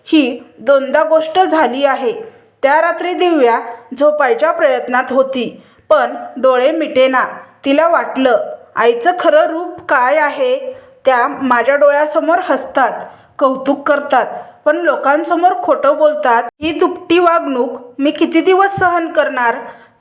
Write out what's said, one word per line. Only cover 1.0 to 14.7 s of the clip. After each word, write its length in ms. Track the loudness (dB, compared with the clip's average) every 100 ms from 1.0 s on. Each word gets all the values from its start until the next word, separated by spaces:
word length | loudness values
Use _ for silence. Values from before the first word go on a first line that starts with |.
गोष्ट 360 | 2 0 0 0
झाली 460 | 2 2 0 0 0
आहे. 520 | 0 -2 -6 -12 -20 _ _
त्या 180 | 0 2
रात्री 320 | 2 -2 -4
दिव्या 460 | -2 0 2 2 2 -4 -14 -16 0
झोपायच्या 520 | 0 2 0 0 0
प्रयत्नात 520 | 0 0 0 -2 -2 0
होती, 520 | 0 0 -2 -6 -10 -20 _ _
पण 260 | 0 0 -6 -12 -2
डोळे 340 | 2 2 2
मिटेना. 540 | 0 -2 2 2 2 -2 -6 -20 _ 0
तिला 220 | 2 2
वाटलं, 680 | 2 -2 -2 0 0 -2 -10 -10 0
"आईचं 360 | 0 2 -2 0
खरं 260 | 2 2 2
रूप 360 | -2 -8 -12 -2
काय 280 | 0 2 0
आहे? 560 | 0 -2 -2 -2 -6 -14 -20 _ 0
त्या 220 | 2 0
माझ्या 480 | -2 -2 0 2 4
डोळ्यासमोर 600 | 4 4 0 0 0 0
हसतात, 480 | 0 -4 -2 -2 -2 -2 -12 -20 _ -2
कौतुक 500 | -2 0 -2 -2 0
करतात, 360 | -2 0 0 0 -6 -16 -6
पण 120 | -2